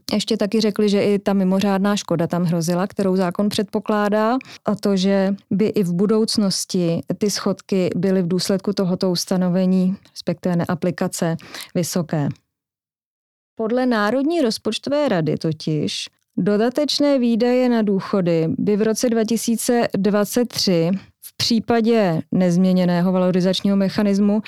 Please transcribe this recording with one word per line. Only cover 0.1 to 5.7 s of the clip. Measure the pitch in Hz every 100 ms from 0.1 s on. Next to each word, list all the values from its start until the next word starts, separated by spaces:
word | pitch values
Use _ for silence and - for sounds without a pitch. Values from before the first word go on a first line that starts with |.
Ještě | 208 - 214
taky | 208 220
řekli, | 214 196 208
že | 202
i | 208 202
ta | 202
mimořádná | 196 185 190 202 190 202 208
škoda | - 165 160
tam | 175
hrozila, | 175 175 165 175 190
kterou | - 190 185
zákon | 175 180 208
předpokládá, | 226 196 220 - 214 208 214 220 254 - - -
a | 196
to, | 208 190
že | 196 196 190 196 _
by | 190
i | 220